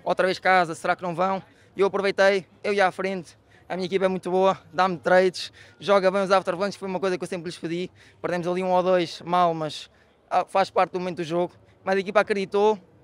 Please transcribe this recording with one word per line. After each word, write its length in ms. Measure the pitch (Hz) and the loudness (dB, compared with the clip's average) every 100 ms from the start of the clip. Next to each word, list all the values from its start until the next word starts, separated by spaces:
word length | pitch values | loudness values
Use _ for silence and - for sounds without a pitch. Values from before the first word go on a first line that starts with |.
outra 220 | 170 180 185 | -6 0 0
vez 140 | 170 | 0
casa, 340 | 185 185 165 | 2 2 2
será 220 | 160 180 175 | -4 -4 -4
que 80 | |
não 100 | 180 | -4
vão? 280 | 165 185 190 - _ _ - | -2 -2 -2 -8 _ _ 0
E 60 | |
eu 60 | 196 | 0
aproveitei, 600 | 196 196 190 190 202 - _ | 2 -2 4 4 4 -4 _
eu 100 | 202 | -4
ia 140 | 202 185 | 2 0
à 40 | |
frente, 460 | - 190 190 160 - _ _ - | 0 -6 -6 -10 -20 _ _ -12
a 60 | 180 | -8
minha 100 | 180 | -4
equipa 200 | 185 190 | 0 0
é 20 | |
muito 240 | 185 175 | -2 -2
boa, 280 | 185 190 185 - | 2 2 0 -6
dá-me 240 | 151 185 170 | -2 -2 0
trades, 560 | 180 180 185 - - - - - | 2 4 4 -2 -14 -16 -20 -12
joga 300 | 175 202 185 | 2 4 4
bem 140 | 196 | 2
os 80 | 190 | 2
afterblanks, 440 | 190 180 170 202 - | 2 2 -4 -4 -6
foi 140 | 190 | -8
uma 100 | 185 | -4
coisa 200 | 190 180 | -2 -4
que 40 | |
eu 40 | 175 | -6
sempre 180 | 185 165 | -8 -10
lhes 140 | - | -10
pedi. 320 | 160 170 180 _ - _ | -8 -6 -8 _ -20 _
Perdemos 280 | 165 175 170 | -6 -4 -2
ali 160 | 180 | -2
um 80 | 185 | 0
ou 100 | 180 | 2
dois, 400 | 180 185 165 - | 4 2 0 -6
mal, 320 | 165 180 175 | -2 2 2
mas, 340 | 165 156 - - _ _ _ - | 0 -6 -10 -16 _ _ _ -2
ah, 120 | 180 - | -2 0
faz 260 | 196 185 | 0 0
parte 220 | - 180 | 2 0
do 60 | 185 | -2
momento 180 | 180 175 | -6 -6
do 60 | |
jogo. 300 | 156 170 175 - _ _ | -4 -2 -2 -6 _ _
Mas 120 | - 196 | -2 -2
a 40 | |
equipa 220 | 190 208 | 2 0
acreditou, 580 | 196 202 190 202 208 208 - _ | 2 0 0 2 2 2 -6 _